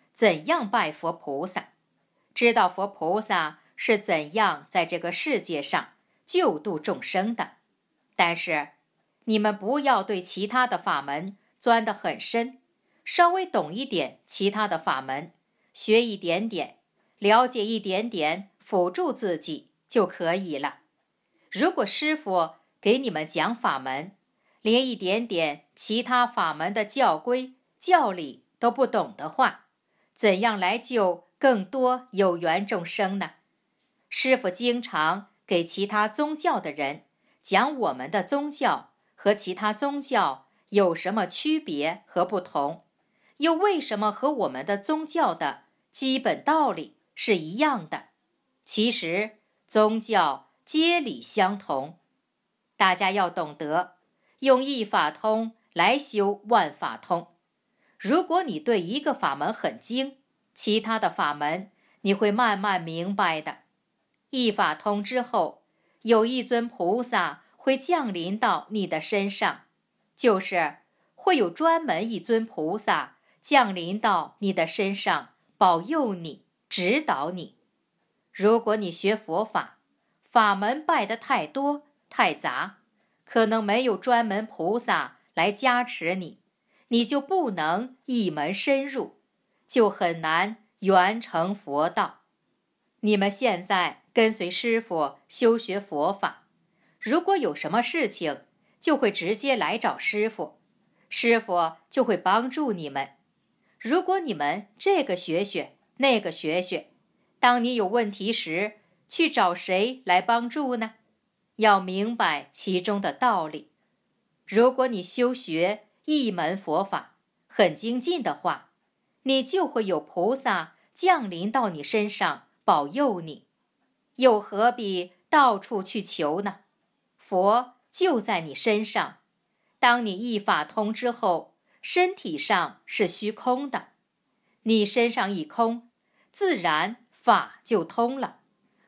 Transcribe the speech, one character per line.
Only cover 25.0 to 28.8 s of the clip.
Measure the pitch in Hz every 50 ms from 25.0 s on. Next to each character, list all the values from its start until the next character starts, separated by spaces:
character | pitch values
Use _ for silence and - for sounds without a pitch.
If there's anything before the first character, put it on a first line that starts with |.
| 190 180 196 226 240
点 | 226 196 165 160 151 143 151 _ _ _
其 | - - - 214 240
他 | 233 240 254 247 247
法 | 240 - 220 180 160 151
门 | 151 160 190 202
的 | 226 208
教 | 208 - 269 254 190 156
规、 | 151 - 247 247 262 262 254 - _ _ _ _ -
教 | - 349 370 320 269 202
理 | 185 180 156 131 - - _ _ _ -
都 | 233 233
不 | 233 269